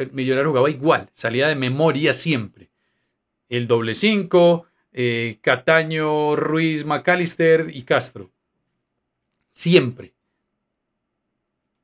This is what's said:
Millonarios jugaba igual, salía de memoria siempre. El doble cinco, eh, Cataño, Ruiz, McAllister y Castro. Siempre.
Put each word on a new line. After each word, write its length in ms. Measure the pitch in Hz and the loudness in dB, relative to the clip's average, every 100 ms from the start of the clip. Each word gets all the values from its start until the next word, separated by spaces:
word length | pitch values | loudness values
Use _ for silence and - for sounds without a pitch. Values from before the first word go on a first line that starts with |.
| 131 | -8
Millonarios 380 | 135 131 131 151 | -6 -2 0 0
jugaba 200 | 131 143 | 2 0
igual, 400 | 135 156 127 107 | 0 0 0 -2
salía 360 | - 113 120 147 | -8 -4 -2 -2
de 80 | 143 | -2
memoria 560 | 127 135 160 139 151 | -2 0 0 0 -2
siempre. 580 | 127 165 135 101 _ - _ _ _ _ _ _ _ - | -2 -2 -2 -4 _ -20 _ _ _ _ _ _ _ -8
El 180 | 123 117 | -4 0
doble 280 | 117 113 | 0 0
cinco, 720 | 110 208 208 175 180 175 170 - _ _ | 0 0 0 0 4 4 2 -4 _ _
eh, 460 | 127 123 117 117 113 | -4 -2 -2 -6 -4
Cataño, 960 | - 127 165 160 156 160 156 151 151 151 | -2 0 2 2 0 -4 -2 -2 0 -2
Ruiz, 480 | 147 160 160 151 | -2 0 -2 -2
McAllister 880 | 151 143 - 180 170 - 165 160 160 | -4 -4 0 0 -2 0 4 4 0
y 80 | 139 | -10
Castro. 480 | 123 143 - 104 92 _ _ _ _ _ _ _ _ _ _ _ _ | -2 -2 -2 -12 -20 _ _ _ _ _ _ _ _ _ _ _ _
Siempre. 640 | - 170 175 127 - - _ _ _ _ _ _ _ _ _ _ _ _ _ _ _ _ _ | -6 2 4 2 -8 -20 _ _ _ _ _ _ _ _ _ _ _ _ _ _ _ _ _